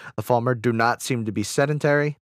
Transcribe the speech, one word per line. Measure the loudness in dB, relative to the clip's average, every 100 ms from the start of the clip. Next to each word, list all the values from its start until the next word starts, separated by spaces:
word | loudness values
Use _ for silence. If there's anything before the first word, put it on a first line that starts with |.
| -12 -10
The |
Falmer | 0 2 2 0
do | 0
not | 2 2 0
seem | -4 -4
to | -2
be | -4
sedentary | -2 0 0 2 2 2 0 -6